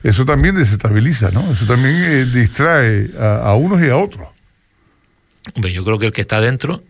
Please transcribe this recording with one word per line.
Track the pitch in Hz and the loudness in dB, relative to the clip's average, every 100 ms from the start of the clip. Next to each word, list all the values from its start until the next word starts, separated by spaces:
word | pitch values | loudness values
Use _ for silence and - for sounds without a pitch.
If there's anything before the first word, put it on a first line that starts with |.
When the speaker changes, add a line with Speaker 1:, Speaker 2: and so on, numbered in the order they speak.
Speaker 1:
Eso | - 98 | 0 0
también | 131 143 170 190 | 2 2 2 2
desestabiliza, | 117 101 107 104 120 123 95 | 0 0 0 2 2 0 0
¿no? | 92 185 | 0 0
Eso | 107 107 | -2 0
también, | 123 135 | 2 2
eh, | 165 175 143 | 0 0 0
distrae | 123 123 113 - 156 160 117 104 104 - | 0 2 0 0 0 2 2 0 -4 -2
a, | 107 107 120 | -2 0 0
a | 107 | 0
unos | 170 190 | 2 2
y | 156 | 2
a | 131 | 2
otros. | 202 101 - _ _ _ _ _ _ _ _ _ _ _ - - | -2 -8 -18 _ _ _ _ _ _ _ _ _ _ _ -14 -8
Speaker 2:
Hombre, | 95 | -6
yo | 90 | -4
creo | 92 110 | -2 -2
que | 110 | -2
el | |
que | 107 | -4
está | 98 110 | -4 0
dentro | 113 131 - - | 0 -2 -6 -8